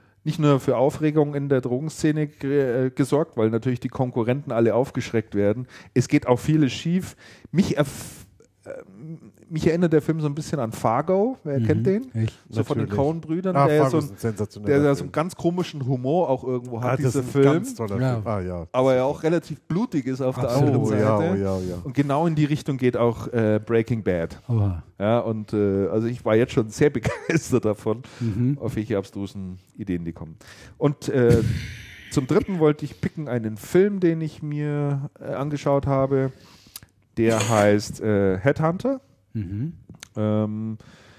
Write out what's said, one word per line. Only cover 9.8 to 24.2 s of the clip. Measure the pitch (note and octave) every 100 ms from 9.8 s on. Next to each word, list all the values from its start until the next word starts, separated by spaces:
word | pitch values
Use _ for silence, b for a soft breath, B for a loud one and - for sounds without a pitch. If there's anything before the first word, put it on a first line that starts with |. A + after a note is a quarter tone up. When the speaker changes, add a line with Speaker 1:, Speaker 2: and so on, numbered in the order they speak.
| F3
Speaker 1:
der | D#3
Film | C#3+ D#3+
so | D3+
ein |
bisschen | C#3+ C#3+ D3+
an | A2+
Fargo. | A2 A#2+ A#2 D#3 F#3+ A3+ C4
Wer | D#3+ C#3
Speaker 2:
Mhm. | A2
Speaker 1:
kennt | A2 A#2+
den? | G3+ B3+ A2+
Speaker 2:
Ich. | A2+ - -
Speaker 1:
So | A2
von | A2 C3
den | G#2+
Speaker 3:
Natürlich. | G2+ C#3
Speaker 1:
Coen-Brüdern, | E3 D#3+ E3 F#3+ F3
Speaker 3:
Ah, | C#3
Speaker 1:
der | D3+
ja |
Speaker 3:
Fargo | C#3 A#2+
Speaker 1:
so | G2
Speaker 3:
ist |
Speaker 1:
ein, | G2
Speaker 3:
ein |
sensationeller | A#2 G#2 G#2+ - G#2 C#3+
Speaker 1:
der | D3
ja | C#3+
so |
einen | -
Speaker 3:
Film. |
Speaker 1:
ganz | - E3+ -
komischen | E3+ F3 E3+ D3 B2+
Humor | C3 B2+ E3+ D#3+
auch | C3
irgendwo | B2 B2+ B2 A2+
hat, | A#2
Speaker 3:
Ah, |
das | C3+
Speaker 1:
dieser | C3 C#3
Speaker 3:
ist | B2
ein |
Speaker 1:
Film. | C#3 C#3
Speaker 3:
ganz | D#3 C4 A#3
toller | A2 G2
Speaker 2:
Ja. | C3 A#2
Speaker 3:
Film. | G#2+
Ah, | G#2
ja. | F#2 F2 E2
Speaker 1:
Aber | B2 C3 B2+
ja |
auch | C3 C#3
relativ | D#3 E3+ D#3+ D3+
blutig | - E3 A#3+ D#3 C3
ist | C3
auf | C3
der | B2+ B2
Speaker 2:
Absolut. | B2 B2+
Speaker 1:
anderen | A#2+
Speaker 3:
Oh, | G#2+
Speaker 1:
Seite. | G#2
Speaker 3:
ja, | G#2+ G#2+
oh, | G2+ G2
ja, | G2 F#2+
ja. | F#2 F2
Speaker 1:
Und | C3+
genau | B2+ C#3+ C#3 E3+
in |
die | D#3 D3
Richtung | D3 - C3
geht | B2+ A#2+
auch, | A#2 A#2 A#2
äh, | A#2+ A2 G#2+
Breaking | G#2+ A#2 A2+ A#2
Bad. | G2+ F2+